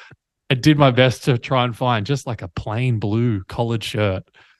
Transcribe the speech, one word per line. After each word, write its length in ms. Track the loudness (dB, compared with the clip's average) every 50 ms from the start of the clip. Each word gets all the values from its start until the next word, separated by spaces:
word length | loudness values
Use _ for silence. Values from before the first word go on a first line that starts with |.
| -20 -20 -20 _ _ _ _ _ _ -4
I 40 | -2
did 240 | 2 4 4 6 6
my 120 | 6 4
best 340 | 6 6 4 4 2 0 -2
to 120 | -2 -2
try 280 | 0 -2 -2 -2 0 0
and 120 | -2 -2
find 300 | -4 -2 -2 0 -2 -2
just, 200 | -2 -4 -6 -6
like, 160 | -8 -10 -10 -10
a 60 | -12
plain 500 | -12 -10 -8 -6 -4 -2 -2 0 -2 -2
blue 460 | -2 -2 0 0 0 0 0 -2 -6
collared 400 | -8 -6 -6 -4 -2 -4 -4 -6
shirt 440 | -6 -4 -2 -2 0 -2 -4 -6 _ _ _ _ _ _ _